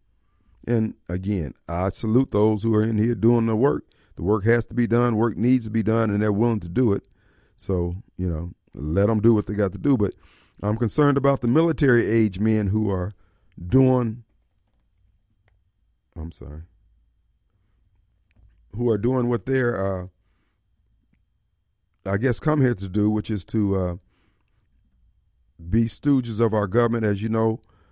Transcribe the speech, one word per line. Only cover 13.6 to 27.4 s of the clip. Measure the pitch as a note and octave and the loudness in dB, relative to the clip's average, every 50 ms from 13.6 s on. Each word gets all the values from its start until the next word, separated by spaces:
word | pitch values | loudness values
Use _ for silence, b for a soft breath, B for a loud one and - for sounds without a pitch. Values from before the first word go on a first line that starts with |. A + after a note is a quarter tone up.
| E2+ | -6
doing, | F2+ B2+ C3+ C3 C3 B2+ B2 A#2+ A2 A2 B2 - _ _ _ _ _ _ _ _ _ _ _ _ _ _ _ _ _ _ _ _ _ _ _ _ _ _ _ _ _ _ _ _ _ _ _ _ _ - | 2 4 4 4 6 4 2 0 -4 -6 -10 -16 _ _ _ _ _ _ _ _ _ _ _ _ _ _ _ _ _ _ _ _ _ _ _ _ _ _ _ _ _ _ _ _ _ _ _ _ _ -12
I'm | F2 D#2+ E2 - | -12 -12 -12 -12
sorry, | - - C#2+ D2+ D#2+ E2 _ _ _ _ _ _ _ _ _ _ _ _ _ _ _ _ _ _ _ _ _ _ _ _ _ _ _ _ _ _ _ _ _ _ _ _ - _ _ _ _ - | -14 -16 -14 -14 -14 -16 _ _ _ _ _ _ _ _ _ _ _ _ _ _ _ _ _ _ _ _ _ _ _ _ _ _ _ _ _ _ _ _ _ _ _ _ -20 _ _ _ _ -6
who | B2 A#2+ A#2+ | -2 0 0
are | A2 | 0
doing | G2+ G#2+ B2+ C3 B2+ A#2+ A#2+ | 2 0 0 0 0 0 0
what | B2 G#2+ - | -2 -2 -2
they're, | C3 C3+ C3 B2 A#2+ A2+ F#2+ F#2+ G2 F#2+ F#2 F2+ | -2 -2 0 0 -2 -2 -2 -4 -4 -4 -6 -8
uh, | F#2 _ _ _ _ _ _ _ _ _ _ _ _ _ _ _ _ _ _ _ _ _ _ _ _ _ _ _ _ _ _ _ _ _ _ _ _ _ _ - | -12 _ _ _ _ _ _ _ _ _ _ _ _ _ _ _ _ _ _ _ _ _ _ _ _ _ _ _ _ _ _ _ _ _ _ _ _ _ _ -6
I | F#2+ G2 | -4 -4
guess, | G2+ A#2 B2+ A#2 - | 0 0 0 -2 0
come | - D#3 D#3 D3 | 0 0 2 2
here | C3 B2 A#2 | 2 2 0
to | F#2 G2 F#2 | -2 -6 -4
do, | F2+ G#2+ G#2 G#2+ | -2 0 0 2
which | G#2+ G#2+ G#2 - | 0 -2 -4 -4
is | G#2+ G2 - | -6 -6 -6
to, | - A2+ A2 G#2 G2 G2 | -4 -2 -2 0 0 0
uh, | F#2+ F#2 F2+ F2 F2 _ _ _ _ _ _ _ _ _ _ _ _ _ _ _ _ _ _ _ _ _ _ _ _ _ _ _ _ _ _ _ - E2 E2+ | -2 -2 -4 -6 -8 _ _ _ _ _ _ _ _ _ _ _ _ _ _ _ _ _ _ _ _ _ _ _ _ _ _ _ _ _ _ _ -16 -6 0
be | F#2 A#2 A2+ | 0 2 2
stooges | A2 - - - D3 C#3+ C3 B2 A#2 G#2+ G#2 | 0 -2 -4 0 0 2 2 0 -2 0 0
of | A#2 G#2+ G#2+ | 2 2 2
our | G#2+ G2+ | 0 -2
government. | F#2 F#2+ A#2+ A#2 A2+ A#2 A#2 A2 | 2 2 2 2 2 0 0 0
As | G#2 G#2 F#2+ G#2+ | 0 0 0 -2
you | A2 | -2
know, | A2+ A2+ | 0 2